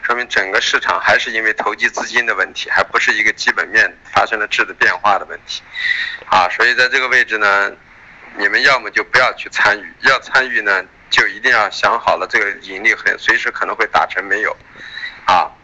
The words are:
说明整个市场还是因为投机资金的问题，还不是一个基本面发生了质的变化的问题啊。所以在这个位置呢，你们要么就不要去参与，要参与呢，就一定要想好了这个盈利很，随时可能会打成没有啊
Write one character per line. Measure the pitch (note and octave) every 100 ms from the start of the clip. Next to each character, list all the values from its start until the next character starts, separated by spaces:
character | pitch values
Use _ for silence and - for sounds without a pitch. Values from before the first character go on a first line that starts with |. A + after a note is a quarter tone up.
说 | - A#2+
明 | B2
整 | - F#2+
个 | G#2
市 | - C#3
场 | - F2
还 | F#2+ A2
是 | -
因 | A2+
为 | A2
投 | G#2+ - A2
机 | A2+
资 | - -
金 | A#2+ A#2
的 |
问 | G2 F#2
题， | - -
还 | -
不 | G2+ A#2
是 | A2
一 | A2
个 | G#2+
基 | - -
本 | G2+ E2
面 | A2 G2 - -
发 | - G#2
生 | A2
了 | G#2+
质 | - G2+
的 |
变 | F#2 - F2+
化 | G#2 F#2+
的 | D#2+
问 | D#2 -
题 | - - - - - - - -
啊。 | F#2 F2+
所 | - A#2
以 |
在 | A#2+ B2+
这 | C3+
个 | C3
位 | B2+
置 | A#2+ A2
呢， | G#2 G2 G2+ - - - - - - -
你 | G2+
们 | A2
要 | C3+ C3
么 | G#2
就 | A2
不 | G2+ A#2+
要 | B2+
去 | - -
参 | - G#2 G#2
与， | G2 -
要 | C3 C3
参 | - C3+ B2+
与 | A#2
呢， | G#2 F#2+ F2 - -
就 | - A2
一 | G#2
定 | B2
要 | A#2+ G2+
想 | - G#2 A2+
好 | - E2+
了 | F#2
这 | A#2
个 | G#2 G2
盈 | F#2+ F#2+
利 | A2 G#2
很， | G2+ -
随 | - A#2
时 | A#2+
可 | - F#2+
能 | G2+
会 | G#2+
打 | D#2+ D#2+
成 | F#2 G2
没 | G2+
有 | G2+ - - - - - - - -
啊 | F#2 D#2+ -